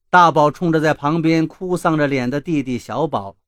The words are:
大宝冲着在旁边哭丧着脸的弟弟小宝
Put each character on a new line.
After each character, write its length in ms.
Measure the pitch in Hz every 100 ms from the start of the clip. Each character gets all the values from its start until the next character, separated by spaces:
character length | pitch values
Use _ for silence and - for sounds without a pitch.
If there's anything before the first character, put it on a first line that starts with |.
| -
大 240 | 180 170
宝 180 | 151 147
冲 220 | - 175
着 80 | 160
在 140 | 156
旁 260 | 143 143 165
边 260 | 160 165 160
哭 300 | - 185 175
丧 220 | 175 156
着 80 | 143
脸 240 | 135 123
的 100 | 143
弟 220 | 175 151
弟 160 | 127 120
小 280 | - 113 156
宝 300 | 123 98 -